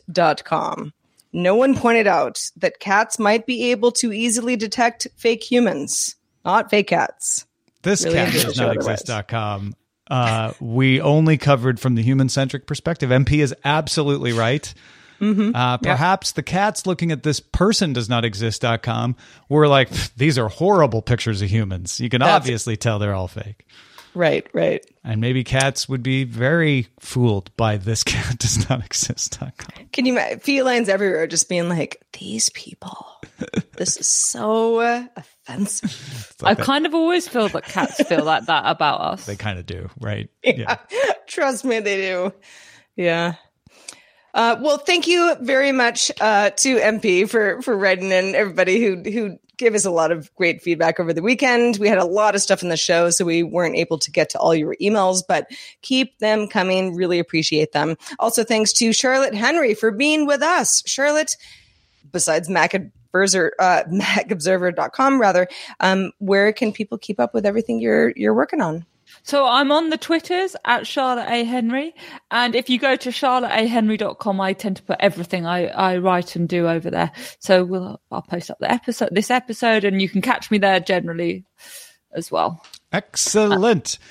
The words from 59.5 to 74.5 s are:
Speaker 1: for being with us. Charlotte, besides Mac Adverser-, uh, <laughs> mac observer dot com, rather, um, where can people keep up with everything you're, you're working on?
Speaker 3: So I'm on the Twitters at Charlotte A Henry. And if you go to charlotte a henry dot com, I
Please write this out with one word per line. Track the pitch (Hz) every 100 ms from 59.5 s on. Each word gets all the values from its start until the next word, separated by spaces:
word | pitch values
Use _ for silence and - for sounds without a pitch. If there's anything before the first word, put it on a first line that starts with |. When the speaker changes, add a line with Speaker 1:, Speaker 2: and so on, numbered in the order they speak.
| 339 262
Speaker 1:
for | 208 220
being | 214 294 311 294
with | 285
us. | 302 349 233 - -
Charlotte, | - 285 302 311 - - - _ _ _ _ 143
besides | 175 170 156 170
Mac | 180 170
Adverser-, | 190 139 _ _ 185 196 185 160 -
uh, | 185 170 160
<laughs> |
mac | 190 - 208 -
observer | 185 160 185 180
dot | 175 151
com, | - 269 269
rather, | 208 180 180 - - -
um, | 190 190 190 -
where | 196 196 208
can | 214 214
people | 202 202 220
keep | - 202
up | 233
with | 226
everything | 202 214 220 226
you're, | 226 214 233
you're | - 208
working | 214 302 320
on? | 170 165 165 _ _ -
Speaker 3:
So | - 285
I'm | 262 254 277
on | 294 330
the | 311
Twitters | - 330 330 359 381 -
at | - 240 -
Charlotte | 285 262 247 -
A | 240
Henry. | 233 254 226 262 320 - - - _
And | 226 240
if | 226 254
you | 247
go | 277
to | 254 254
charlotte | - 262 254 240
a | 220 226
henry | 233 214 214
dot | 208 -
com, | 208 190
I | 190